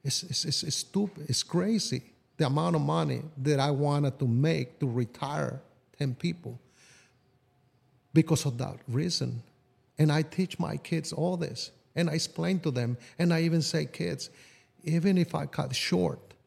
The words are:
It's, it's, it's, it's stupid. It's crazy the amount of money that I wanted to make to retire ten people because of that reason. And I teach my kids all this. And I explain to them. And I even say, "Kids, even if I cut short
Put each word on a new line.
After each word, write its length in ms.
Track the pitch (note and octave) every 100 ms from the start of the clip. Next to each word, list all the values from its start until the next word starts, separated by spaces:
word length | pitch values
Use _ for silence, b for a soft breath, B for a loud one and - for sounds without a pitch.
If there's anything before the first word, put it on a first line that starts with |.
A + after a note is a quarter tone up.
It's, 200 | C#3 -
it's, 220 | F3+ C#3 D#3+
it's, 180 | C#3
it's 120 | D#3 -
stupid. 480 | - G3 G3+ - D3+
It's 160 | B2
crazy 580 | - E3+ F#3+ A3 - B2+ - _ _ -
the 80 | C#3+
amount 280 | C#3+ E3+ E3
of 60 |
money 400 | C#3+ E3 D#3 B2 D#3 D3+
that 220 | C3+ C#3+
I 120 | C#3
wanted 460 | C#3 C#3+ C#3+ C#3+ -
to 80 | B2+
make 520 | A#2+ D3+ D3+ B2+ -
to 80 | C#3
retire 760 | A#2 A#2 - C#3 D3+ C3+ C3 - _ _ _
ten 180 | C#3 B2
people 440 | F3 E3 A#2+ B2 _ b b b b b _ _ _ _ _ _ _ _ _
because 320 | D#3 D#3+ D3+ C#3+
of 120 | A#2+
that 180 | - - -
reason. 560 | A#2+ E3+ - B2 A#2 - _ _ _ _ -
And 140 | D3+
I 100 | D3
teach 360 | D#3 - F#3 -
my 200 | E3 C#3+
kids 340 | - E3 D3+
all 240 | - E3+ F3+
this. 360 | D#3+ B2 - _ _ -
And 140 | E3+
I 40 |
explain 460 | D#3+ - - E3+ F#3+
to 100 | D#3+
them. 260 | B2+ A#2+ A#2+ B -
And 160 | F3
I 80 | E3
even 200 | E3 E3
say, 240 | D3 D#3+ C#3
"Kids, 440 | - F2 - - B B B B _
even 340 | D#3 E3 F#3 F#3
if 180 | E3+ D3+
I 100 | C#3+
cut 280 | - C3+ B2+
short 580 | - F3+ E2+ - - -